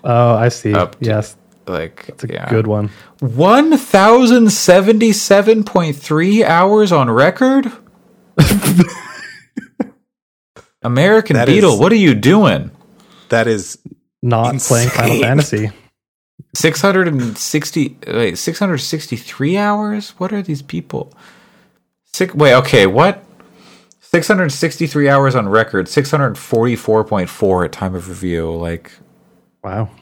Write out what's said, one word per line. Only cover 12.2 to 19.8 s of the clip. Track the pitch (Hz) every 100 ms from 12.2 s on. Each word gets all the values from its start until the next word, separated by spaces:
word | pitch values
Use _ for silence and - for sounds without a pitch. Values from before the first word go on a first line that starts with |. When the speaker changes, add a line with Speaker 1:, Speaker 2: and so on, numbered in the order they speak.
| 120 202 185 82 67 - _ _ _ _ _
Speaker 3:
That | 117 113
is | 107 92 - - - _ _
Speaker 1:
Not | 123 117 117 135
playing | - 117 120
Final | - 113
Speaker 3:
insane. | 117
Speaker 1:
Fantasy. | 110 143 143 110 107 - _ _ _ _ _ _ -
Speaker 2:
Six | - 165 156
hundred | 196 190 180
and | 139 120 104
sixty, | - 156 143 - 143 - -
wait, | 113 113 85
six | - 165
hundred | 202 156
sixty-three | - 160 - 120 - - 139 190
hours? | 208 208